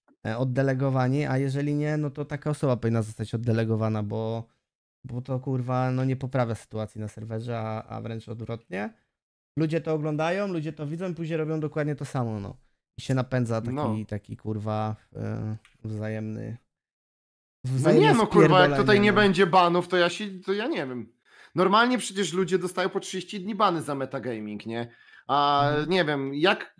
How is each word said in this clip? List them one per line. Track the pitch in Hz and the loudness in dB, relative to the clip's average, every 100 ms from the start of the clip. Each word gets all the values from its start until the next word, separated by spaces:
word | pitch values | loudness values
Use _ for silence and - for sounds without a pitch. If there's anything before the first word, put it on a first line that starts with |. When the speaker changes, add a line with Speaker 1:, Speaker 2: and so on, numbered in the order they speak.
| _ _ 107 | _ _ -6
Speaker 1:
e, | 113 | -2
oddelegowani, | 131 127 135 131 139 131 127 139 139 | 0 2 2 2 0 2 2 0 0
a | 131 | 0
jeżeli | 139 139 147 147 | 0 -2 -2 -2
nie, | 151 151 | 0 -2
no | 147 | -2
to | 139 143 | -6 -8
taka | 139 151 | -6 -4
osoba | 151 143 123 | 0 2 2
powinna | 117 113 | 2 0
zostać | 107 - 107 113 | -2 -6 -6 -2
oddelegowana, | 117 113 113 110 110 110 | 0 0 2 0 0 -2
bo, | 104 110 110 113 113 _ _ _ _ _ | -2 -4 -4 -6 -10 _ _ _ _ _
bo | 123 123 | -10 -10
to, | 127 127 | -6 -6
kurwa, | 131 131 123 127 127 | -2 -2 0 0 0
no, | 127 131 | 0 0
nie | 131 | -2
poprawia | 127 131 117 107 | -2 0 0 -2
sytuacji | - 110 107 107 | -8 -8 -8 -8
na | 107 | -10
serwerze, | - 110 113 120 117 | -10 -8 -8 -6 -6
a, | 110 110 | -4 -6
a | 110 110 | -8 -10
wręcz | 113 113 113 | -8 -10 -10
odwrotnie. | 113 110 117 - 185 214 - _ _ _ _ _ - | -10 -8 -10 -8 -8 -8 -10 _ _ _ _ _ -2
Ludzie | 160 160 | 0 0
to | 160 | -2
oglądają, | 156 151 151 160 190 202 | -2 -2 -2 0 0 -2
ludzie | 175 151 | -4 -6
to | 156 147 | -8 -8
widzą | 160 185 | -6 -8
i | 165 | -6
później | 165 165 | -4 -4
robią | 156 160 | -2 -2
dokładnie | 151 156 151 147 | -4 -2 -4 -4
to | 143 | -4
samo, | 135 117 107 | -2 -2 -4
no. | 98 - _ _ _ - | -8 -12 _ _ _ -14
I | |
się | - | -2
napędza | 131 127 127 117 113 | 0 0 0 0 -2
taki, | 117 | -2
Speaker 2:
No. | 135 135 107 104 | -2 -2 -2 -4
Speaker 1:
taki, | 104 - 113 | -8 -8 -10
kurwa, | 107 107 107 107 107 107 _ 104 | -6 -4 -2 -2 -2 -6 _ -10
e, | 107 110 110 107 - _ | -8 -6 -6 -8 -12 _
wzajemny, | 107 107 107 110 110 110 110 117 _ _ _ _ _ _ _ _ _ _ 127 | -10 -8 -6 -6 -6 -8 -10 -12 _ _ _ _ _ _ _ _ _ _ -4
Speaker 2:
No | |
Speaker 1:
wzajemne | 131 156 214 440 | 2 6 6 8
Speaker 2:
nie, | |
no, | 233 208 | 6 6
kurwa, | - 175 185 | 6 8 8
jak | 175 | 6
tutaj | 139 | 4
Speaker 1:
spierdolenia, | - 202 | 4 6
Speaker 2:
nie | 208 | 6
Speaker 1:
no. | 196 | 6
Speaker 2:
będzie | 202 175 185 | 4 4 4
banów, | 185 175 175 175 | 6 6 2 2
to | 180 | 2
ja | 175 | 2
się, | 175 208 190 | 0 -8 -8
to | 180 | -4
ja | 202 240 | -2 -2
nie | 277 139 | -4 -4
wiem. | 123 110 _ _ - - - | -8 -10 _ _ -20 -8 0
Normalnie | 185 208 240 254 | 4 6 4 2
przecież | - 196 180 | -2 -4 -2
ludzie | 170 180 180 | 0 0 0
dostają | 175 180 185 | 0 -2 -2
po | 190 | -4
trzydzieści | - 190 - 208 | -6 -8 -8 -8
dni | 185 208 | -6 2
bany | 202 170 | 2 2
za | 139 139 | -2 -4
metagaming, | 127 135 131 110 107 104 113 | -4 -6 -6 -6 -8 -10 -8
nie? | 117 117 - - - - | -6 -8 -12 -20 -20 -2
A | 139 143 143 143 | 2 4 4 2
Speaker 1:
Mhm. | 147 151 | 2 2
Speaker 2:
nie | 185 151 | 2 2
wiem, | 143 135 139 | 0 -2 2
jak, | 180 208 - - | 2 2 -4 -6